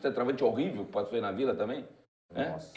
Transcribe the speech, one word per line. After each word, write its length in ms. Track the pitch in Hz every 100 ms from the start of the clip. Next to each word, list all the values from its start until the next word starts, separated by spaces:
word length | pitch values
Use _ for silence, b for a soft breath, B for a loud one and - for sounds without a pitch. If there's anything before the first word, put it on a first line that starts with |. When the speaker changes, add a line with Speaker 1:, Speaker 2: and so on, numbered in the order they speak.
Speaker 1:
centroavante 420 | 139 123 123 139
horrível 420 | 123 113 175 104 -
que 60 |
passou 240 | 104 101 117
aí 60 |
na 100 | -
Vila 240 | 95 131 107
também. 300 | - 269 - - _ _ _
Né? 160 | - 151
Speaker 2:
Nossa. 220 | 160 -